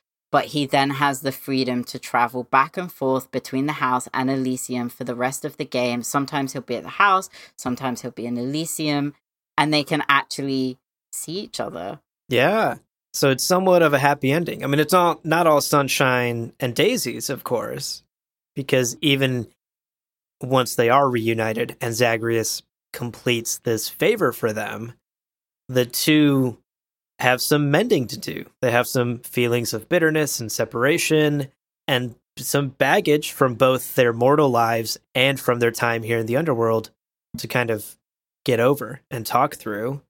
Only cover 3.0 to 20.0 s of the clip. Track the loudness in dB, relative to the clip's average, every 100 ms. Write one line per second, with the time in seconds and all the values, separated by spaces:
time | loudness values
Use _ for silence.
3 | 0 0 -2 -8 -4 -4 -2 -2 0 -2
4 | -2 -4 -2 -2 -2 -4 -6 -6 -6 -8
5 | -8 -2 -2 -2 -10 -8 -6 -2 -2 -2
6 | -2 -2 -2 -4 -4 -6 -8 -8 -6 0
7 | 2 2 0 -14 -20 -12 -8 -6 -6 -6
8 | -8 -10 -6 -6 -4 -4 -6 -4 -2 -2
9 | -4 -8 _ _ _ -2 0 0 0 -2
10 | 2 2 0 -6 -4 -2 -2 -6 _ _
11 | _ -14 -10 -10 -10 -8 -8 -8 -10 -12
12 | _ _ -4 2 2 2 0 -2 _ _
13 | _ -2 0 2 2 2 4 6 6 4
14 | 2 2 0 0 -2 -4 -2 0 4 4
15 | 2 0 0 2 4 4 4 2 2 2
16 | 2 2 0 -2 -6 -6 -4 2 2 2
17 | -2 -6 -8 -8 -4 -4 -4 -8 -10 -12
18 | _ _ _ _ _ -10 0 0 0 -2
19 | 0 2 2 -2 -6 _ _ _ _ _